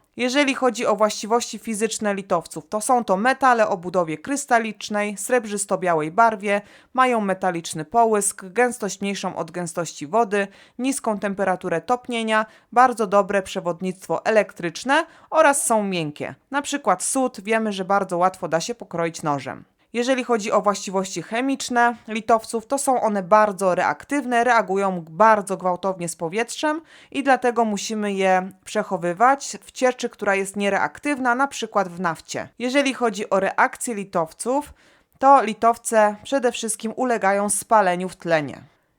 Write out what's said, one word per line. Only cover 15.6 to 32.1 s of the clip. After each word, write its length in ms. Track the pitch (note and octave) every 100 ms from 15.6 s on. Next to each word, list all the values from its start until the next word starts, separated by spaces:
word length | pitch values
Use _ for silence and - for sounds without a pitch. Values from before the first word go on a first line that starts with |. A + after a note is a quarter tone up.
| -
są 160 | A3
miękkie. 520 | G3+ F3+ D3+ D3 C3+ - _
Na 120 | C#4
przykład 400 | C#4+ C#4 A3 F3+
sód 380 | - C4+ B3+ -
wiemy, 320 | G3 A3 A3
że 120 | F#3+
bardzo 340 | F3+ G3 F#3 F3
łatwo 300 | F3+ F#3 E3+
da 120 | D#3+
się 140 | E3
pokroić 480 | A#3+ G3 E3+ E3+ D#3+
nożem. 420 | D#3+ C#3+ - - - _ _
Jeżeli 320 | A3+ A#3+ B3+
chodzi 280 | A#3+ A#3 G3+
o 80 | G#3+
właściwości 640 | G3 G3 - F#3+ F#3+ F3
chemiczne 720 | - A3+ C4+ C4+ - A#3+ A#3+ A3+ -
litowców, 580 | A3 A3 A3+ - A3+ A3
to 120 | C#4
są 220 | - B3+
one 220 | A3 G3+
bardzo 520 | F3 G#3+ G#3 F3+ F#3+
reaktywne, 720 | F3 - G3 - C#4+ B3 A#3+
reagują 600 | A#3+ A#3 F#3 G3 G3 F#3 D#3+
bardzo 460 | D#3+ A3 G#3+ G3 F#3
gwałtownie 520 | F3+ F3+ G3 F#3 E3+
z 80 | -
powietrzem 640 | E3 G3 A#3 - D4+ D#4 - - -
i 120 | C4+
dlatego 420 | C4+ B3 B3 A#3
musimy 480 | A3+ G3+ - A3 G#3
je 400 | G3 F#3+ F#3 F#3 -
przechowywać 920 | - G#3+ G3 F#3 F3 F3 B3 C#4 - G#3
w 100 | -
cieczy, 360 | - B3+ B3 A#3+
która 260 | - G3+
jest 220 | G3 F#3+ G3+
niereaktywna, 800 | G3+ F#3+ C3 - D4 C#4 B3+
na 120 | A#3+ C#4
przykład 420 | - A3 G#3 F#3
w 120 | E3+
nafcie. 480 | F3+